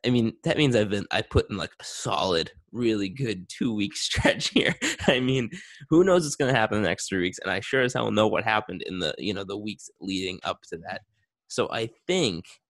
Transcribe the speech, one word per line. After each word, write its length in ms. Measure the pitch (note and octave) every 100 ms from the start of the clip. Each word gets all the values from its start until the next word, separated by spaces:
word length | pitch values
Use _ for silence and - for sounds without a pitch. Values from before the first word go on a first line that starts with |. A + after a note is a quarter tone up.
| B2
I 40 |
mean, 280 | B2 A2+ - E3
that 100 | -
means 180 | D3
I've 160 | A#2 G#2
been, 160 | G2+ -
I 100 | G2
put 260 | - B2 -
in, 80 | G2
like, 160 | D#2+ -
a 20 |
solid, 680 | - - A#2+ G2 F#2+ E2+ D#2+ - _
really 380 | A2+ A#2 G#2+ G2
good 400 | G2 B2+ F#2+ F2+
two-week 440 | - B2 G#2 G2+
<laughs> 40 | -
stretch 540 | - - - - -
here. 220 | - - E3+ C#4+ - -
I 140 | B2+
mean, 300 | B2+ C3 A#2 - - - -
who 160 | D#3+ F#3+
knows 180 | F3+
what's 140 | E3+ -
gonna 160 | C3
happen 240 | C3 A2 G#2
in 40 |
the 40 | F#2+
next 220 | F2 -
three 100 | F#2+
weeks? 200 | F2+ -
And 80 | F#2
I 80 | F#2
sure 220 | - C3+
as 100 | B2
hell 160 | B2 A2
know 200 | G#2 G#2+
what 160 | D#2+ A2
happened 380 | G#2+ - F2+
in 160 | - F#2
the, 140 | D#2+ -
you 160 | E2+
know, 100 | G2
the 140 | F#2+ G2+
weeks 320 | G#2+ G2 - _
leading 400 | F#2+ F#2+ F#2 F#2+ -
up 160 | F2 -
to 80 | E2+ E2
that. 140 | F#2+ _ _ _ _ _
So 200 | - G2+
I 160 | A#2 A2+ _ -
think 380 | F#3 C3 E2+ - -